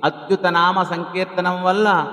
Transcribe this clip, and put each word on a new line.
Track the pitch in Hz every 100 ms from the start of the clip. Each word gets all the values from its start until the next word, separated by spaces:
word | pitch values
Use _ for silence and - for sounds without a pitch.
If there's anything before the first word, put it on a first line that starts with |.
అచ్యుత | 147 - - 190 185
నామ | 170 175 190
సంకీర్తనం | 175 170 165 180 185 185 180 180
వల్ల | 185 196 214 180 147